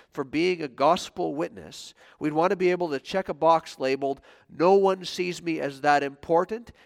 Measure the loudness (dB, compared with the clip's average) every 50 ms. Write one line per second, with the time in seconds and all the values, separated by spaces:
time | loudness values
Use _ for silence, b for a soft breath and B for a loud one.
0 | B B _ -10 -8 -4 -2 -2 0 0 -2 -4 -6 -10 -4 0 2 2 2 2
1 | -2 -10 _ -6 -6 -6 -4 -6 -6 -8 -8 -16 -18 -18 -18 -18 -20 -20 _ B
2 | B B B B -6 -2 0 2 2 2 2 2 2 2 2 0 -2 -4 -4 -6
3 | -6 -4 -6 -4 -4 -4 -6 0 4 4 4 4 2 -6 -10 -4 -2 -2 -2 -2
4 | -2 -4 -6 -6 B B B B B B -4 2 4 6 6 6 6 4 2 0
5 | -6 -10 -6 -6 -6 -6 -6 -8 -6 -6 -4 -4 -4 -6 -6 -2 2 2 4 4
6 | 2 -2 -6 _ -2 0 2 2 2 0 -6 -10 -10 -16 b b b